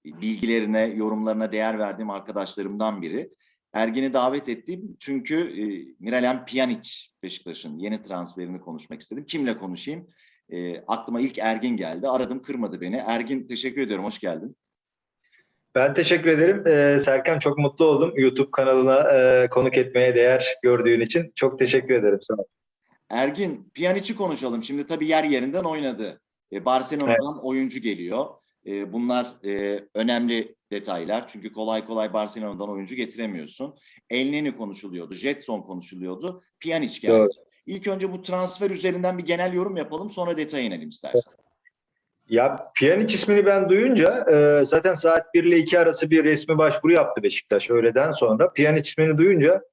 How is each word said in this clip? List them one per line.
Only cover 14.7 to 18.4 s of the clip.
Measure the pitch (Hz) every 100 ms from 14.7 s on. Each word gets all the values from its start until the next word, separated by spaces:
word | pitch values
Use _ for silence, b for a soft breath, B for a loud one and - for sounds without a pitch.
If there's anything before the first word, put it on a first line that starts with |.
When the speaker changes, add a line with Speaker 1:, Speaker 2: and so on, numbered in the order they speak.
| _ _ _ _ _ _ _ _ _ _ 127
Speaker 2:
Ben | 139
teşekkür | 147 160 175 160
ederim. | 151 170 202 170
Ee, | 147 143 143
Serkan, | 143 135 165 156
çok | 147 143
mutlu | 143 -
oldum | 160 139 165 143
YouTube | 131 131